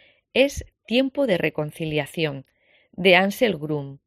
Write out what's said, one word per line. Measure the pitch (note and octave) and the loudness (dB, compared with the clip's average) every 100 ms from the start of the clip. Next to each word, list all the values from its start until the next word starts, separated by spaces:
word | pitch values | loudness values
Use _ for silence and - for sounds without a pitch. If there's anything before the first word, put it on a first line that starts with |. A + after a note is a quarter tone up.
| _ _ _ | _ _ _
es | A3+ C#4 - - _ - | 0 0 -2 -12 _ -2
Tiempo | A#3+ C4+ C#4+ C4+ | 0 0 0 0
de | E3+ | 0
reconciliación, | D#3+ - D3+ - D#3+ D3+ C#3+ - D#3 C#3 - _ _ _ _ | -2 -4 -8 -6 -4 -2 -4 -4 -4 -4 -14 _ _ _ _
de | - F#3 F3+ | 0 4 6
Ansel | G3 G3+ A#3 D#3 | 4 0 0 0
Grum. | D3+ D3 C#3 C#3 | -4 -4 -6 -14